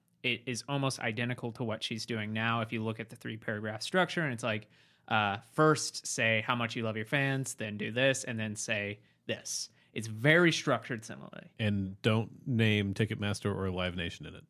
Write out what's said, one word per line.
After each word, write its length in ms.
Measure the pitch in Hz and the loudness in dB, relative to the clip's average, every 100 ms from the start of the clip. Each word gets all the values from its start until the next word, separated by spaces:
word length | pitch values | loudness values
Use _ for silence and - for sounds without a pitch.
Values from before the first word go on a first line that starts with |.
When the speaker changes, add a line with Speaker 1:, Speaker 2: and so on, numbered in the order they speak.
| _ _ | _ _
Speaker 1:
it 180 | 127 117 - | -4 -2 -4
is 180 | 117 - | -6 -4
almost 300 | 139 135 - | 0 0 0
identical 520 | 117 110 120 123 120 | -2 -2 -2 -4 -6
to 100 | 110 | -4
what 180 | 117 107 | -4 -4
she's 200 | - 113 - | -6 -6 -4
doing 260 | 113 107 | -4 -2
now. 280 | 110 113 117 | 0 0 0
If 120 | 110 | 0
you 100 | 113 | -2
look 160 | 110 110 | -4 -4
at 100 | 110 | -8
the 60 | 117 | -12
three 200 | 120 110 | -10 -8
paragraph 460 | - 104 107 110 | -6 -4 -4 -6
structure 400 | - 185 175 - | -2 0 0 0
and 100 | 151 | -2
it's 100 | 117 | -2
like, 260 | 123 110 - _ _ _ - | -2 -2 -4 _ _ _ 0
uh, 300 | 110 104 98 - | 2 2 0 -2
first 500 | - 156 147 - - - | 4 6 6 0 -6 -6
say 360 | - 113 110 107 | 2 4 4 2
how 80 | 120 | 0
much 180 | 113 120 | -2 -2
you 60 | |
love 140 | 113 107 | -2 -4
your 100 | 107 | -2
fans, 480 | 143 139 135 131 | 0 2 0 -4
then 240 | - 107 104 | -6 -6 -4
do 120 | 117 | -2
this, 320 | 117 135 131 | 2 2 2
and 140 | - 113 | -2 -4
then 160 | 107 104 | -4 -4
say 420 | - 107 101 104 _ _ - | -2 -2 -2 -6 _ _ -8
this. 440 | 110 - - - _ _ | -6 -6 -6 -8 _ _
It's 120 | - 113 | -8 -6
very 460 | 107 139 165 170 | 2 6 6 6
structured 500 | - - 120 - 117 | 4 2 0 -2 -8
similarly. 460 | - 67 - - - - | -10 -14 -14 -16 -12 -2
Speaker 2:
And 420 | 107 101 95 98 | 2 2 0 0
don't 440 | 113 110 110 - - | 2 2 0 -6 0
name 460 | 117 110 107 98 | 4 6 6 2
Ticketmaster 600 | 95 107 107 104 98 101 | 0 0 0 -2 0 -2
or 180 | 98 95 | 0 -2
Live 260 | 90 90 90 | 0 -2 -2
Nation 300 | 85 - 80 | -4 -6 -12
in 80 | |
it. 100 | - | -16